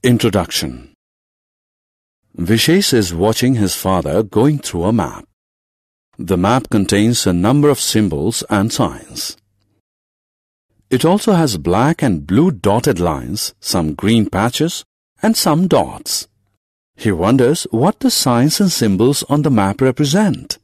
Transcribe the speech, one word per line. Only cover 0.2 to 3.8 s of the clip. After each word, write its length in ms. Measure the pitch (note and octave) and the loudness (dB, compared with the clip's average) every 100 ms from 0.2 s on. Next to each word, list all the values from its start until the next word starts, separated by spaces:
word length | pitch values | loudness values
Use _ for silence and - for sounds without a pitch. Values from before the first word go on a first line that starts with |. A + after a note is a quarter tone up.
| A#2 F#2+ F2 - C#2 B1 B1 _ _ _ _ _ _ _ _ _ _ _ _ _ _ - | 2 0 -2 -6 -8 -10 -20 _ _ _ _ _ _ _ _ _ _ _ _ _ _ -8
Vishesh 560 | E2+ A2+ - F3+ G3 | 0 2 4 2 4
is 200 | A#2+ F#2 | 2 0
watching 420 | E2 G#2 A2+ B2+ B2 | 0 0 2 0 2
his 200 | G2 | 0
father 460 | - | -2